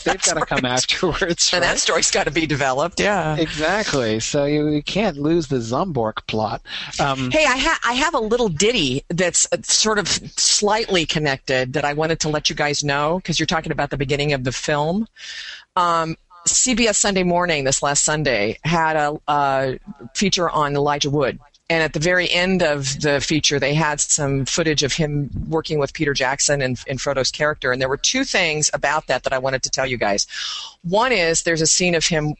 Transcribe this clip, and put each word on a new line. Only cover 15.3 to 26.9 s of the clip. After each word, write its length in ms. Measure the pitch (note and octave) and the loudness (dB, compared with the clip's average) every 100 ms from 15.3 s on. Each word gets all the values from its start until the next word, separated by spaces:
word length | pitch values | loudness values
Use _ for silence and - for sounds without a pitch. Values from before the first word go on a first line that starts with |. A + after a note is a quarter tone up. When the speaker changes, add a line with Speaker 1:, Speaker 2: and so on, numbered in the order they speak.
| - - - - F#3 | -14 -14 -16 -6 0
Speaker 2:
Um, 400 | F3 E3 D#3+ E3 _ F3 E3+ | 2 2 -2 -6 _ -6 -2
C 280 | - B3+ | 0 2
B 140 | A#3 A3+ | 2 2
S 100 | G3+ | 2
Sunday 260 | G#3 F#3+ | 2 2
Morning 400 | F3+ F3 F3 D3+ | 2 2 2 0
this 180 | C3+ - | 0 0
last 220 | C#3+ C#3+ | 0 0
Sunday 540 | - D#3 C#3+ A2 G#2 - | 0 0 2 2 0 -2
had 320 | D3+ E3+ D#3+ D#3 | 0 2 2 2
a, 200 | D3 D3+ - | 0 -2 -2
a 520 | D3 C#3 C3+ C3+ - - - A#2+ | 0 2 0 -2 -4 -12 -18 -12
feature 360 | - F#3+ F#3+ E3+ | -2 0 2 0
on 260 | D#3+ C#3+ C#3+ | 0 0 2
Elijah 340 | D3 D3 D3+ | 0 0 0
Wood. 300 | D3 B2 B2 - _ - | 0 0 -2 -14 _ -2
And 120 | E3 | 0
at 120 | D#3 | 0
the 60 | D#3+ | 0
very 300 | E3 F3+ F3 | 2 2 2
end 320 | F3 F#3 F#3 | 2 2 2
of 380 | E3 D3 C3+ C#3+ | 2 0 -2 -2
the 220 | D3+ C#3+ | 0 0
feature, 360 | - D3+ - C#3+ | 2 0 2 0
they 160 | C3+ | 2
had 280 | D3+ D3+ D3 | 2 2 0
some 440 | - - C#3 C#3 B2+ | -2 0 0 -2 -2
footage 380 | - D#3+ C#3 | 0 0 0
of 80 | C#3 | 0
him 380 | - D3+ D3 C#3+ - D3 | 0 0 0 -4 -6 -4
working 320 | D#3+ D#3+ D3+ | -4 -2 -2
with 140 | C#3 | -2
Peter 200 | - C#3+ | 0 -2
Jackson 480 | C3+ C3 C3+ - C#3+ | 0 0 0 0 0
and, 160 | B2+ A#2+ | 0 -4
and 100 | - | -6